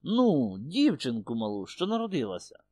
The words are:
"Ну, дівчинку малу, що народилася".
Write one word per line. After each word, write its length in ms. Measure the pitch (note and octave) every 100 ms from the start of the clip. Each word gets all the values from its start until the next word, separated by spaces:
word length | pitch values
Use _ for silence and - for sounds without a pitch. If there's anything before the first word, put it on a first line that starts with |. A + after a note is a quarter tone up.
"Ну, 560 | C#3 A3+ A#3+ D#3 A2+ F#2+
дівчинку 760 | B2+ F#3 D4 E3 C3 A#2 G2+
малу, 320 | A#2 G#2+ G#2 F#2
що 200 | - F#3
народилася". 760 | A3+ A3+ F3+ G#2+ F2+ - - _